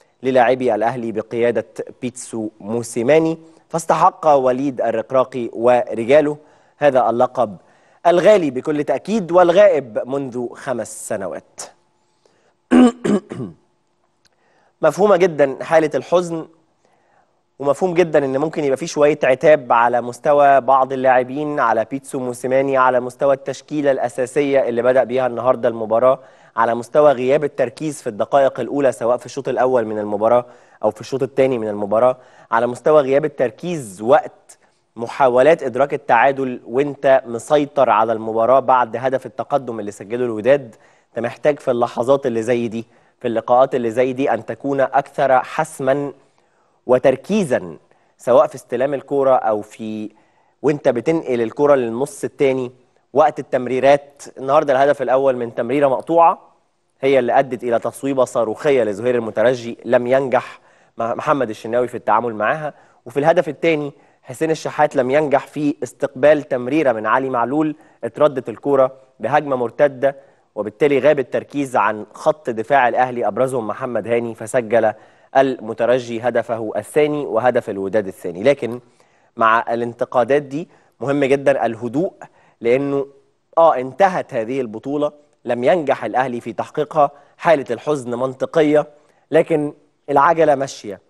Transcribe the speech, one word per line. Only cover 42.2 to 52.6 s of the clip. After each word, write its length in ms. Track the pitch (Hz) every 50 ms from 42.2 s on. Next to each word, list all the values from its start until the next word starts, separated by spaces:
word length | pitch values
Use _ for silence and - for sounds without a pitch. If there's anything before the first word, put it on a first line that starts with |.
| 139
اللي 160 | 131 117 113 110
زي 260 | 120 123 120 117 113
دي، 180 | 104 113 110 _ _ _ _ _ _ _
في 80 | - 120
اللقاءات 460 | 113 113 - - 123 123 135 135 143
اللي 160 | 131 117 113
زي 220 | 110 127 131 135 127
دي، 180 | 127 135 -
أن 160 | 113 110 113
تكون 340 | - 113 - - 139 139 139
أكثر 580 | 131 - - 143 143 - - - 143 131 131 127
حسما 760 | - - - - 165 - - - 139 131 135 143 143 143 - _ _ _ _ _ _ _ _ _ _ _ _ _ _
وتركيزا، 920 | 120 123 127 - 139 131 127 - - 196 220 185 131 123 104 90 85 76 - _ _ _ _ _ _ _ _
سواء 280 | - 127 120 139 151
في 80 | - -
استلام 400 | 131 - - 127 120 131 143 143
الكرة 400 | 131 - - 143 139 135 135 127
أو 280 | - - 110 110 107 104
في 480 | - - - 113 107 107 107 107 104 _ _ _ _ _ _ _ _ _ _ -
وإنت 260 | 139 156 147 - 143
بتنقل 520 | 120 120 117 156 165 165 - - 127 120
الكرة 340 | 117 110 104 - 143 143 143
للنص 500 | 135 120 113 113 120 139 143 - - -
الثاني، 480 | 120 _ - 147 135 131 131